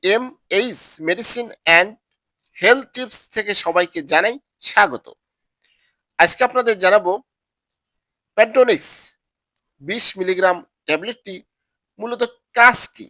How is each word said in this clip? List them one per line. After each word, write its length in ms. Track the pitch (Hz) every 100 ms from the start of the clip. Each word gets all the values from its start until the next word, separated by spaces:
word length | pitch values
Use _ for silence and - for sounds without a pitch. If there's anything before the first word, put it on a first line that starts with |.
এমএইচ 760 | 180 220 254 _ _ 185 247 175 - - 160
Medicine 420 | 185 226 - 240 - - 165
and 120 | 190 214 _ _ _ _ _ -
Health 280 | 190 262 240
Tips 240 | - 247 - -
থেকে 180 | - 208 196
সবাইকে 360 | 175 170 175 170 143
জানাই 240 | 156 202 254 _ _ -
স্বাগত। 380 | - 202 120 - - _ _ _ _ _ _ _ _ _ -
আজকে 240 | 175 - 247
আপনাদের 260 | 254 240 208
জানাবো 280 | 185 208 180 202 _ _ _ _ _ _ _ _ _ _ _ -
Pantonics 540 | 220 240 247 160 - - - _ _ _ _ _ _ _ 139
বিশ 160 | 226 226 190
মিলিগ্রাম 400 | 180 185 185 175 - _ -
ট্যাবলেটটি 480 | 151 202 226 - 180 _ _ _ _ _ _
মূলত 220 | 220 240 240 _ _ -
কাজ 200 | 240 240 -
কি 120 | - -